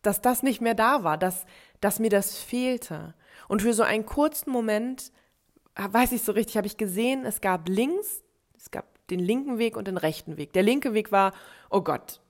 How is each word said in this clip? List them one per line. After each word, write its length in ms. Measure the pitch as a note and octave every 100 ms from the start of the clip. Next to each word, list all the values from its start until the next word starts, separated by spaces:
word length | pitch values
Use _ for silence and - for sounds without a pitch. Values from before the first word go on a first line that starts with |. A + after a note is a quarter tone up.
dass 200 | G#3 G3
das 200 | B3 A#3+
nicht 180 | C4+ G#3
mehr 140 | A#3
da 300 | A3 A3+ C#4
war, 140 | E3+ D#3
dass, 260 | F#3 F3+ - - - _
dass 180 | G3+ G#3
mir 120 | A3
das 280 | B3 - -
fehlte. 760 | - B3 B3+ A#3+ - D#3 E3 - _ - -
Und 140 | G3+
für 120 | A3
so 80 | A3
einen 240 | - G#3+ A3
kurzen 440 | - D4+ D4+ -
Moment, 640 | B3+ A3 G#3+ A#3+ B3+ - _ _ _ _ _ _
ah, 140 | - G3
weiß 220 | A3 B3+
ich 100 | A#3+
so 100 | -
richtig, 240 | G#3 A3 A3
habe 100 | G3+
ich 100 | -
gesehen, 480 | G#3 F3+ A#3+ C4+
es 160 | B3+ -
gab 280 | G3 F3+ E3
links, 540 | F#3+ C4 F#4 G#4 - _ _ _ _
es 140 | -
gab 160 | - - _ -
den 120 | F3+
linken 380 | F3+ A#3+ C#4 A#3
Weg 180 | A#3 A3+
und 120 | G3
den 80 | F#3
rechten 400 | D#3 D#3 - D#3
Weg. 160 | C#3+
Der 100 | F#3
linke 320 | G3+ C4+ C4+
Weg 180 | G#3+ G#3+
war, 200 | G3 F#3+ - - - -
"Oh 120 | G3
Gott 380 | - C#3 - -